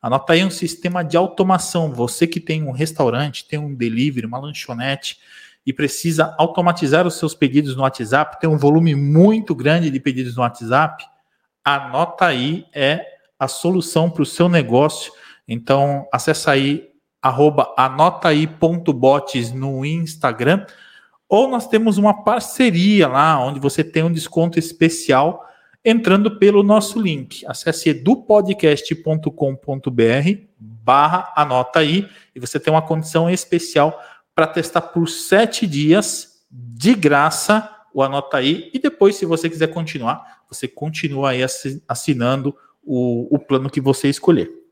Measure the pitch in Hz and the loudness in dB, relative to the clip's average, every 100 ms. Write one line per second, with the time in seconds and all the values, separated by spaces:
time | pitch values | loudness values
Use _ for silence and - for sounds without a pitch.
0 | 120 131 - 165 190 - 170 - 180 180 | -2 -4 2 2 2 -4 -8 -6 -6 -4
1 | 165 165 185 185 185 185 - 175 160 123 | 0 0 0 0 2 2 0 -4 -4 -2
2 | 120 - 170 165 165 160 147 127 156 160 | -4 0 -2 -2 -6 -6 -4 -4 -6 0
3 | 131 120 147 127 - 151 147 135 117 113 | 0 0 -4 -8 -10 -10 -8 -6 -4 -2
4 | 143 127 110 123 143 143 - 120 131 139 | -2 -2 -8 -10 -12 -14 -12 -8 -6 -6
5 | - - _ - - _ - 139 147 - | -8 -14 _ -20 -20 _ -8 -4 -4 -2
6 | 170 160 156 - 165 175 175 170 147 156 | -4 0 -2 0 -2 2 0 0 2 2
7 | 180 170 160 - 143 135 147 131 135 - | 2 -2 -6 -2 0 0 -2 -2 -4 -2
8 | 107 135 151 - 165 151 143 156 165 139 | -2 -2 -2 -2 -2 2 4 4 4 2
9 | 143 151 190 220 208 143 131 165 165 135 | 2 6 6 4 -2 -2 0 2 0 -2
10 | 135 127 127 120 123 120 113 131 160 160 | -4 -4 -6 -2 -4 -4 -2 2 0 -4
11 | - _ _ _ _ _ - 143 131 131 | -20 _ _ _ _ _ -2 -2 -4 -4
12 | 170 - 180 131 127 170 - 147 139 165 | -4 0 0 0 -2 -6 -10 -2 -2 -2
13 | - - _ _ 135 - 170 185 160 165 | -6 -20 _ _ -6 -4 -2 -2 0 0
14 | 170 165 147 - 175 170 120 120 147 - | 0 0 -4 2 2 2 2 2 2 0
15 | - - - _ - 117 117 135 143 139 | -14 -18 -20 _ -10 -10 0 2 2 -2
16 | 135 127 - 156 - 139 139 143 - _ | -4 -4 -2 -2 0 0 0 -2 -8 _
17 | _ _ 143 127 151 139 139 - 131 135 | _ _ -2 4 2 4 -2 0 0 2
18 | 165 175 175 151 156 - 165 170 170 131 | 0 2 0 2 0 0 0 0 -2 2
19 | 131 139 139 131 117 131 135 135 139 165 | 4 4 0 -6 -6 -6 -8 -6 -4 -4
20 | 165 - 135 110 123 190 196 - - _ | -6 -4 -4 0 2 2 0 -20 -20 _
21 | _ _ _ 202 262 247 233 220 226 196 | _ _ _ 2 2 -2 -2 0 2 2
22 | 208 208 - 240 - - 254 170 190 208 | 2 2 0 -2 -4 0 2 4 4 4
23 | 147 131 156 151 127 139 139 - 156 160 | 4 4 2 2 0 -2 -2 -2 -2 0
24 | 160 165 - - 170 170 165 - 165 165 | 0 -2 -4 0 0 0 -4 0 0 0
25 | - 131 151 180 - _ _ _ 233 226 | 2 2 2 -2 -16 _ _ _ 0 2
26 | 220 196 214 214 202 202 202 214 214 240 | 4 4 2 4 4 6 4 4 2 -4
27 | 196 151 127 - - - - 160 160 139 | -2 -4 -8 -14 -14 -8 -6 -2 0 0
28 | 139 262 - 208 196 196 160 147 - 160 | 0 0 4 2 4 2 2 2 -2 -8
29 | - 156 156 139 139 135 - 135 135 120 | -4 -4 -4 -4 -4 -4 -8 -8 -6 2
30 | 113 127 156 202 _ _ 110 113 - 135 | 2 4 0 -2 _ _ -20 -8 2 4
31 | 151 180 185 - 147 127 120 165 151 175 | 4 0 -4 -2 0 0 0 2 2 0
32 | 202 - _ - 123 147 - 156 156 156 | -4 -12 _ -14 -8 -4 0 0 0 -4
33 | 156 165 170 185 - 175 170 151 147 151 | -2 -2 0 -2 -2 -4 0 2 2 0
34 | - - _ - 156 170 165 175 - 170 | -18 -20 _ 0 0 0 -2 -4 -4 -2
35 | 165 - - 190 226 - 202 143 151 185 | -2 -4 0 2 2 0 -4 0 4 4
36 | 208 - - _ _ 123 123 117 156 240 | 2 -8 -12 _ _ -20 -18 -2 2 4
37 | 156 143 151 - - 214 214 - _ - | 4 4 2 -2 -2 -2 -2 -18 _ -2
38 | 135 139 139 143 131 165 - 262 285 - | -2 -2 -4 -2 0 -2 -4 -4 -4 2
39 | 202 202 175 165 165 160 156 170 160 143 | 2 2 -4 -2 -4 -2 -4 -4 -8 -6
40 | 117 151 - _ _ - 127 - 151 156 | -6 -6 -10 _ _ -12 -12 -10 -10 -6
41 | 151 139 135 127 131 - 135 139 _ 127 | -6 -2 -2 0 -2 -4 -10 -10 _ -8
42 | - 131 120 135 135 - _ _ - 127 | -2 0 0 0 -4 -8 _ _ -6 -2
43 | 123 117 123 143 - 135 135 143 135 131 | 0 -2 -2 -4 0 -2 -2 -2 0 0
44 | 139 139 - 165 85 - _ | 0 0 2 2 0 -10 _